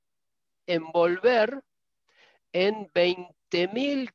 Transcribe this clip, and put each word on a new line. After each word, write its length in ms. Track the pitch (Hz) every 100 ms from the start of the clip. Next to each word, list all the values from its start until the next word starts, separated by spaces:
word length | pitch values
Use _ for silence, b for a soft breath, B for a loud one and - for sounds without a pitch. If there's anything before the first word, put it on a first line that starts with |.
| _ _ _ _ _ _ -
envolver 960 | 165 160 170 170 175 226 240 214 277 - _ _ _ _ b b b _
en 380 | 170 196 214 196
veinte 760 | 180 180 180 180 _ _ 170 180
mil 440 | 220 285 277 254